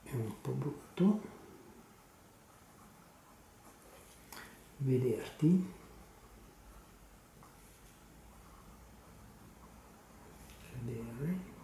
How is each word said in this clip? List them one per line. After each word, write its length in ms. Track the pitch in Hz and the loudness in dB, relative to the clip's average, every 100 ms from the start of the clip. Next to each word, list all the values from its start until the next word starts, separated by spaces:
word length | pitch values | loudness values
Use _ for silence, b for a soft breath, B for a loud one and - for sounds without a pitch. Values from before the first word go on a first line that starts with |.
è 100 | - | -2
un 280 | 127 110 - | 0 0 -2
po' 100 | 131 | -2
brutto 680 | 131 143 - - - 185 214 - - - - - - - - - - - - - - - - - - - - - - - - - - - - - - - B B B - - | 0 0 -2 -10 8 8 8 2 -12 -16 -18 -18 -18 -18 -20 -20 -20 -20 -20 -20 -20 -20 -20 -20 -20 -20 -20 -20 -20 -20 -20 -20 -20 -18 -18 -18 -20 -14 B B B -18 0
vederti 960 | 135 127 127 107 - - 156 185 - - - - - - - - - - - - - - - - - - - - - - - - - - - - - - - - - - - - - - - - - - - - - - - - - - - | 6 8 8 4 0 6 10 10 6 -4 -14 -16 -18 -18 -20 -18 -20 -20 -18 -18 -18 -20 -20 -20 -20 -20 -20 -20 -20 -20 -20 -20 -20 -18 -18 -18 -18 -18 -18 -18 -18 -18 -18 -18 -18 -16 -18 -16 -16 -16 -18 -18 -18 -18 -16 -16 -14 -14 -10
cadere 840 | 127 117 117 117 117 147 185 185 - | -6 -4 -4 -4 -2 0 0 -2 -12